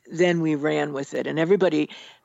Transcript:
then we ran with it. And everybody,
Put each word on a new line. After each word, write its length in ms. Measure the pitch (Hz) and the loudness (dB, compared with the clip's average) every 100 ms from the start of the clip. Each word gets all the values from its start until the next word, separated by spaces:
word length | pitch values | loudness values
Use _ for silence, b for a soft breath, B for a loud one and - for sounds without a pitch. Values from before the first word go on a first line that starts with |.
| - | -8
then 300 | 160 175 170 | 0 2 2
we 140 | 160 151 | 0 0
ran 380 | 147 151 147 | 0 0 -2
with 200 | 139 143 | -4 -6
it. 140 | 127 131 | -6 -4
And 120 | 147 | 0
everybody, 500 | 165 196 180 - - B B B | 2 4 4 2 -2 B B B